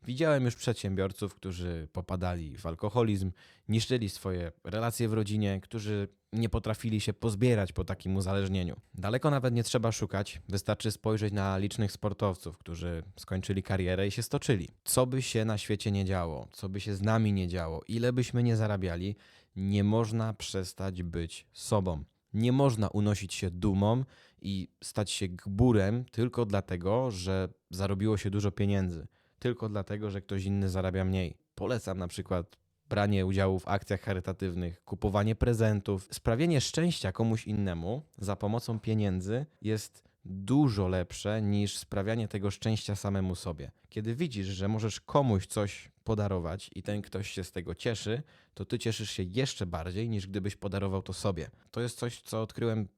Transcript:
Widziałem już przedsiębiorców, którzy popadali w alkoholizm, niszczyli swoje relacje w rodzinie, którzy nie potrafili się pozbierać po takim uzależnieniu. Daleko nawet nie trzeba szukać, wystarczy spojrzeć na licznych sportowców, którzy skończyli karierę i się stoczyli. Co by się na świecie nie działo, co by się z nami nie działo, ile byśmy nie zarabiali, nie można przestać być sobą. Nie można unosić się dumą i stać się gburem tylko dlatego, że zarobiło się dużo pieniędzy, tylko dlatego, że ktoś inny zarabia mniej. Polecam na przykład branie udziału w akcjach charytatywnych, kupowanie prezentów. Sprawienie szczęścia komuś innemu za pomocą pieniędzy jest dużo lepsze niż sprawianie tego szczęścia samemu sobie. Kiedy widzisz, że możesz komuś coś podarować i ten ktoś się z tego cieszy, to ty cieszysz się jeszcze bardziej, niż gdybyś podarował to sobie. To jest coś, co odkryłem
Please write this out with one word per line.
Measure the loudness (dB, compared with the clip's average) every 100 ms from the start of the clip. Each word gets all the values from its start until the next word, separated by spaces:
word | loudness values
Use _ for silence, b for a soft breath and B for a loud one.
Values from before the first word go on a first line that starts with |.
Widziałem | -6 0 4 4
już | 4 0
przedsiębiorców, | -2 0 0 0 0 0 -6
którzy | -6 -8 -6 -4 -4 -6
popadali | -10 -4 -2 -2 -2 -6 -8
w | -6
alkoholizm, | -4 0 2 4 4 0 -4 B B 0
niszczyli | 0 2 0 0
swoje | -4 -4 -4 -4 -8
relacje | -6 -2 -2 0 0
w |
rodzinie, | 2 2 2 2 0
którzy | -4 -8 -2 -2 -2 _ _
nie | -2 0
potrafili | 0 -2 -2 0 0
się | 0
pozbierać | -2 -2 2 4 4 2
po | -2
takim | -4 -4 0 0
uzależnieniu. | 2 0 2 0 0 -6 -12
Daleko | -6 -2 2 2
nawet | 2 2
nie | 2
trzeba | 2 2 2
szukać, | 0 -2 -2 -4 -8 -6
wystarczy | -4 -2 -2 -2
spojrzeć | -2 0 0 0
na | 0 0 2
licznych | -2 0 -2
sportowców, | 0 -4 0 0 0 -8 -12
którzy | -12 -8 -6 -6 -8 -16
skończyli | -4 -4 0 -2
karierę | 0 0 2 2 0
i |
się | -2
stoczyli. | -2 -2 2 0 0 -10
Co | -2 2 2
by | 0
się | 0 0
na | 0 0
świecie | -2 -2 2
nie | 0
działo, | 2 0 -2 -6 -10
co | -10 -8
by | -6
się | -4
z | -2
nami | 2 4 4
nie | 2 0
działo, | -2 -4 -6 -6
ile | 0 0
byśmy | 2 0 2
nie | 4 4
zarabiali, | 2 0 0 -2 -4 -6 B B B -4
nie | 2 4
można | 4 4 2 0 -2
przestać | -4 -6 -4 -6 -6 -6 -4
być | -4 -2 -4 -8 -18
sobą. | -14 0 2 2 -2 -6 _ _
Nie | 0 4
można | 6 4 4 0
unosić | 2 2 2 -2
się | -4 -4
dumą | 0 2 4 4 4 0 B B B
i | -6 -4 -6 _
stać | -8 -4 -2
się | -2 -4
gburem | -6 -6 4 6 8 6 2
tylko | -2 -2 -2 2 2
dlatego, | 2 0 -2 0 2 0
że | -2 -2 0 0 -6 _
zarobiło | -4 -2 0 2 2
się | 0
dużo | 0 0
pieniędzy, | 2 2 2 0 -2 -10 b b b
tylko | -4 -2 -4
dlatego, | -4 -4 -4 -4
że | -4
ktoś | -4 -2
inny | 0 2 2
zarabia | 2 0 2
mniej. | 2 2 0 -6 _
Polecam | -6 -2 -2 -2 -4
na | -4
przykład | -6 -2 -2 -2 -12 _ _ _
branie | 2 4 4 2
udziału | 4 4 2
w | 0
akcjach | -2 0 -4
charytatywnych, | 0 -2 -2 -4 -4 -2 -4 -6
kupowanie | -10 -2 2 2 2
prezentów. | 2 2 4 4 2 0 -4 -4
Sprawienie | -6 0 2 4 2
szczęścia | 2 0 0 0 -4
komuś | 0 2 0 0
innemu | -2 0 -2 -4 -6 -8 -8
za | -4 -2
pomocą | 0 -2 -2 -4
pieniędzy | 0 2 2 0 0 -4 -4 _
jest | -2 -2 -4 -16 _ b
dużo | -12 -10 2 6 6 4 2
lepsze | 2 -2 -4 -2 0
niż | 2 2 2 -2
sprawianie | -4 -2 0 0 -2
tego | -2 -2
szczęścia | -2 0 0 0 -4
samemu | -2 0 0
sobie. | -2 -4 -6 -10 -14 b
Kiedy | -6 -4
widzisz, | -2 -2 -2 -4
że | -2 0
możesz | 0 -2 -4
komuś | 0 4 6 4 2
coś | -2 -2 -4 -16 _
podarować | -2 0 2 0 -2 -6 -8
i | -12
ten | -6 -6
ktoś | -4 -8 -6
się | -6
z | -6
tego | -8 -8
cieszy, | -4 -2 -2 -2 -4 -6 b b
to | -12
ty | -4 -2
cieszysz | -2 -2 -4
się | -4
jeszcze | -2 0 -2 -2 -4
bardziej, | -4 -4 -4 -2
niż | -2 -2
gdybyś | -4 -4 -4
podarował | -4 -2 0 -2
to | -4
sobie. | -4 -2 -2 -6 -12 _
To | -6
jest | -6 -4
coś, | -6 -6
co | -6 -4
odkryłem | -4 -2 0 0 -2